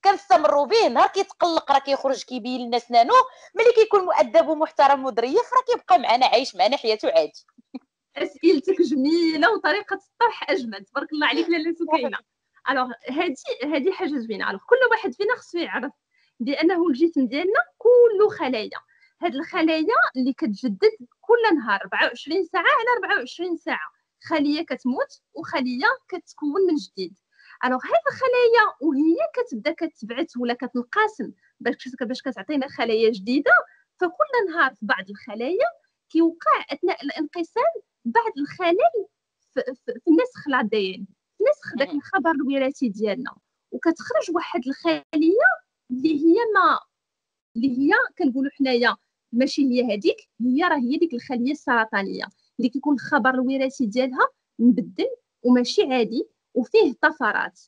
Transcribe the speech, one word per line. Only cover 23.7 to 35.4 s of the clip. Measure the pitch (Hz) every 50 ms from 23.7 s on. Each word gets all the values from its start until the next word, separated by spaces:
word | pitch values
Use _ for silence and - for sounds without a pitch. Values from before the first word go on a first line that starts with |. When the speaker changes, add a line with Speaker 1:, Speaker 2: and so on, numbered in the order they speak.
| 254 170 156 151 _ _ _ _ _ _ _
Speaker 2:
خلية | - 320 311 285 294 294 302 339
كتموت | - 277 247 _ 254 247 370 554 - - _ _ _ _
وخلية | - 330 - - 311 262 254 247 247 320 453 523 523 _ _
كتكون | 370 349 _ _ - - 302 294 285 381 392 349
من | 311
جديد. | 285 185 - _ - 185 170 190 _ _ _ _ _ _ - - _ -
ألوغ، | 254 254 254
هاد | - - 494 679 -
الخلايا | 554 508 - 508 523 494 494 494 466 453 480 427 381 - _
وهي | - 320 277 262 302 320 330 508 659 622 -
كتبدا | 494 480 480 285 220 202 294 320 -
كتبعث | 349 320 _ _ - 208 233 247 - - -
ولا | 247 247 240 240
كتنقسم | 247 269 240 _ 247 240 _ - 403 427 427 427 - 226 - - _ _ _ _ _
باش، | - 233 269 _ - 262 247 -
باش | 262 214 254 254
كتعطينا | - 269 247 - 196 - 302 285 262 277
خلايا | - - 262 240 220 220 226 220
جديدة، | 240 196 185 220 247 285 285 494 698 698 - - _ _ _ _ _
فكل | _ 359 349 349 - 605 587 539 480 415 349
نهار | 311 339 302 269 -
في | _ 220
بعض | 202 262 190 190 190
الخلايا | 202 - - - 208 220